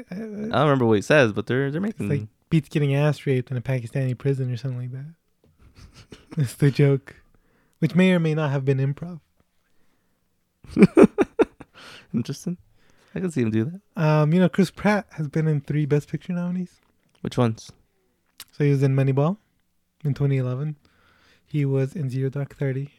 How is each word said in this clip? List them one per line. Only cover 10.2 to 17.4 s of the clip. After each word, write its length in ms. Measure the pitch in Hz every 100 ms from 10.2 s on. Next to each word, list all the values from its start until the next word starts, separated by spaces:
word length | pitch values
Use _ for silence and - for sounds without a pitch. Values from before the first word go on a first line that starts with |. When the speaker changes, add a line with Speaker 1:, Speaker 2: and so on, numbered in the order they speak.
| _ _ _ _ - -
Speaker 2:
<laughs> 340 | 202 - - - - - - _ - - - - -
Interesting. 440 | - 120 - 175 175 _ _ _ _ _ -
I 40 |
can 120 | 185
see 100 | 156
him 100 | 113
do 120 | 110 120 185 _ -
that. 60 |
Speaker 1:
Um, 300 | 156 151 151
you 60 | 175
know, 100 | 180
Chris 200 | - 185
Pratt 340 | - 202 208 -
has 160 | - 147
been 200 | 160 156
in 140 | 147
three 240 | - 147 147
Best 220 | 147 -
Picture 240 | 160 -
nominees. 460 | 175 175 180 175 _ _ _ _ _
Speaker 2:
Which 160 | -
ones? 340 | -